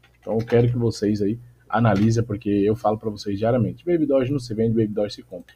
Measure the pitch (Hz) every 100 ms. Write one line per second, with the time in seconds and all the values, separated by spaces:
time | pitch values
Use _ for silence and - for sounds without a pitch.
0 | _ _ - 110 113 120 120 120 117 -
1 | 101 104 101 117 - _ - 110 117 98
2 | 110 113 117 101 104 101 101 113 107 107
3 | 113 104 - 98 110 123 101 - 175 175
4 | 147 135 123 143 123 107 113 110 107 104
5 | 104 - - - -